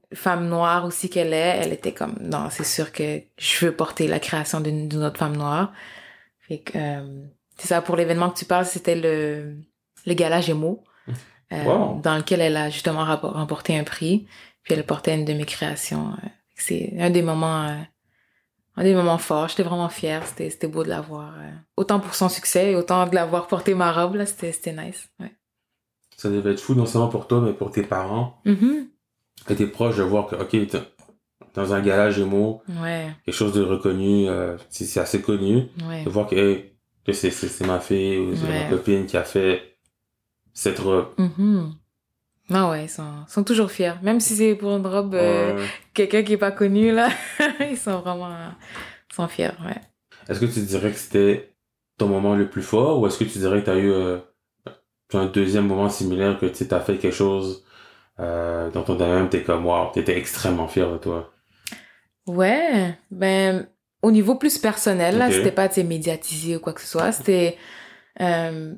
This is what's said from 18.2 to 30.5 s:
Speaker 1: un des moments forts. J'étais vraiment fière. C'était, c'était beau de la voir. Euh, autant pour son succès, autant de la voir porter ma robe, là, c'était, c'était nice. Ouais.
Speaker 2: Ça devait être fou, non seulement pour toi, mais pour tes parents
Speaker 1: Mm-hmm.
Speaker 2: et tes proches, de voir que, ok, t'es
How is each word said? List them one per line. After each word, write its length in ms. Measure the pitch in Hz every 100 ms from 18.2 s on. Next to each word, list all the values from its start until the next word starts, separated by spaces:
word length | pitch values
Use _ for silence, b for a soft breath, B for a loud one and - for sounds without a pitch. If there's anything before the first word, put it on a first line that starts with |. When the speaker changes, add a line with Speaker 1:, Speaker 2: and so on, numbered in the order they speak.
| _ _ _ _ _ -
Speaker 1:
un 80 |
des 100 | 185
moments 240 | 185 175 165
forts. 300 | - 151 160
J'étais 160 | -
vraiment 240 | 175 175 170
fière. 360 | - 160 156 160
C'était, 220 | - 165
c'était 180 | - 160
beau 160 | 156
de 60 | 160
la 100 | 165
voir. 320 | 151 151 151 151
Euh, 120 | 151 156 - -
autant 220 | 196 202
pour 140 | - -
son 120 | 185
succès, 460 | - - 180 196 185
autant 320 | 175 180 180
de 80 | 180
la 100 | 165
voir 220 | 175 175
porter 260 | 180 - 185
ma 160 | 175
robe, 220 | 165 180 202
là, 100 | 202
c'était, 260 | - 170
c'était 220 | 160 170
nice. 360 | 156 165 - - -
Ouais. 100 | - - _ _ _ _ _ _ _ -
Speaker 2:
Ça 120 | 104
devait 220 | 101 101
être 80 | 98
fou, 160 | - 131
non 100 | 113
seulement 220 | 117 117
pour 200 | 113 -
toi, 120 | 120
mais 120 | 117
pour 180 | 98 98
tes 120 | -
parents 580 | 101 95 95 110 123 - 208
Speaker 1:
Mm-hmm. 420 | 196 240 302 262 _ _ _ _ - -
Speaker 2:
et 60 | 104
tes 120 | 104
proches, 280 | - 117 107
de 60 |
voir 240 | 92 104 101
que, 80 | 90
ok, 140 |
t'es 180 | 95